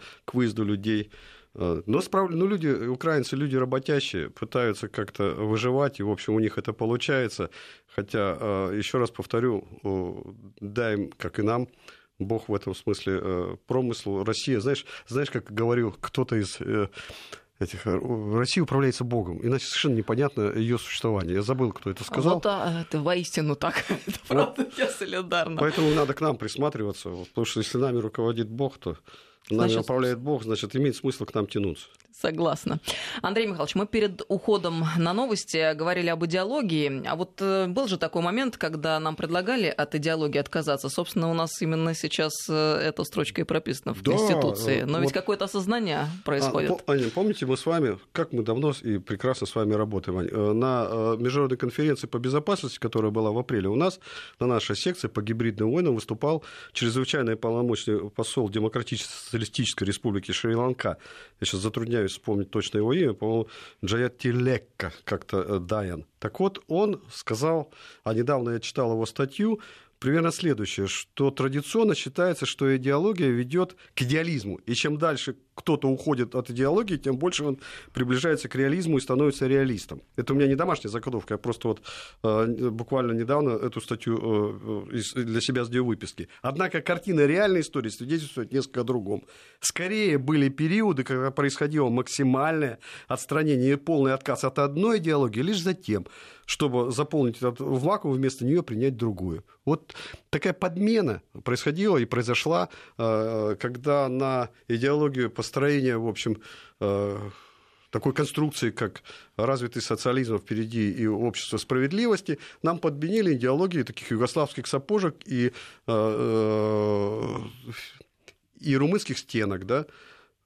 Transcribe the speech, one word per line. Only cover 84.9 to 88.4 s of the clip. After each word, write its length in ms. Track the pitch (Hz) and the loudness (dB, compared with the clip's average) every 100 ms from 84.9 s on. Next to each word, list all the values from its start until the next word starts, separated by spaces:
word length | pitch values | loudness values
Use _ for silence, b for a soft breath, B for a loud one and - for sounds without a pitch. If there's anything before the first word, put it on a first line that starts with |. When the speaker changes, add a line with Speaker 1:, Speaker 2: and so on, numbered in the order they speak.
Speaker 1:
э, 40 | 120 | -6
из, 160 | 104 | -4
для 280 | 127 117 113 | -4 -2 -2
себя 220 | - 127 | 0 -2
сделал 240 | 120 123 123 | 0 0 0
выписки. 420 | 107 - - 82 B | -2 -6 -12 -14 B
Однако 360 | 123 139 185 165 | -4 -2 -2 -2
картина 440 | 151 175 - 165 143 | -2 -2 0 4 6
реальной 360 | 170 208 180 | 6 4 2
истории 280 | 151 143 110 | 0 -4 -4
свидетельствует 640 | - 123 165 147 - | -6 -4 -2 -2 -6